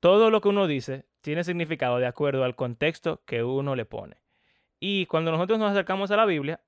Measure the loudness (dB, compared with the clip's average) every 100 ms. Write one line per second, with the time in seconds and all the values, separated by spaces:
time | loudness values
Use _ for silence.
0 | 6 6 6 4 2 2 0 -2 -4 -12
1 | -12 _ -8 -6 -4 -4 -4 -2 0 0
2 | 0 0 -2 0 -2 -2 -6 -2 -2 -2
3 | -6 -6 -6 -4 -2 -2 -2 -4 -6 -10
4 | -14 -20 _ _ _ _ _ _ -2 -2
5 | 0 0 0 0 0 0 2 0 0 -2
6 | 0 2 2 2 -2 -8